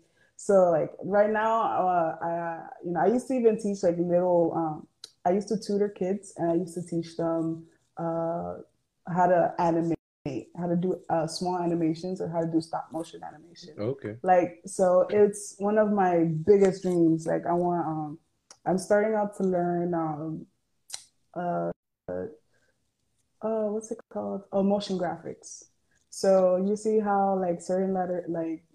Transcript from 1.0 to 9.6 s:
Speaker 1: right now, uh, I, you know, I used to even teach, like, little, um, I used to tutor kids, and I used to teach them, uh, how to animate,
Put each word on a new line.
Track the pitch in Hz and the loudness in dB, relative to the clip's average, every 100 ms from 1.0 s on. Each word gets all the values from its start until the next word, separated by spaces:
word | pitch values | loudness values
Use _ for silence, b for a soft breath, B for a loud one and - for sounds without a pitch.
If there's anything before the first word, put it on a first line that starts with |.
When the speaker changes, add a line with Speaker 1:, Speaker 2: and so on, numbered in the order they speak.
Speaker 1:
right | 175 202 214 | -2 2 2
now, | 214 220 226 | 2 0 0
uh, | 208 113 185 180 165 160 170 | 0 0 0 2 0 -2 -4
I, | 170 170 165 - - | -4 -6 -8 -12 -12
you | 175 | -6
know, | 170 | 0
I | 175 | 2
used | 247 - | 2 0
to | |
even | 254 226 214 | 2 2 2
teach, | 208 196 | -2 -2
like, | 180 170 | 0 0
little, | 175 175 180 175 165 165 | 2 2 4 2 2 0
um, | 160 156 - _ - _ 175 | -4 -6 -14 _ -20 _ 0
I | |
used | 196 196 | 0 0
to | 208 | -4
tutor | - 202 208 | -2 -2 -2
kids, | 202 180 208 - - | -2 -4 -4 -8 -6
and | 170 | -2
I | 170 | 0
used | 175 175 | -2 -8
to | |
teach | 170 170 165 - | -6 -6 -6 -4
them, | 165 165 160 165 - b _ - | -2 -2 -4 -6 -12 b _ -10
uh, | 165 165 165 170 175 175 - _ _ _ - | -6 -4 -4 -4 -8 -10 -14 _ _ _ -6
how | 175 180 | 2 4
to | 175 170 | 6 4
animate, | - | 2